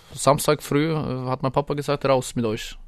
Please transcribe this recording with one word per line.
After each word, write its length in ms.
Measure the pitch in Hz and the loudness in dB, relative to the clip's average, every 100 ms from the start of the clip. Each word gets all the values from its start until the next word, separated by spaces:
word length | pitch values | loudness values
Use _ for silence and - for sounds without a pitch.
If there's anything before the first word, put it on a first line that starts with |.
| - | -18
Samstag 480 | 131 135 151 - 151 | 0 2 4 2 0
früh, 300 | - 143 160 | 2 0 2
äh, 380 | 156 131 127 127 | -2 -4 -4 -4
hat 140 | 135 | -2
mein 80 | 131 | 0
Papa 200 | 143 143 147 | 0 -2 -2
gesagt, 300 | 143 143 135 | -2 0 4
„Raus 300 | 135 - 123 | 2 2 -2
mit 80 | 113 | -2
euch. 320 | 113 - - | -2 -6 -14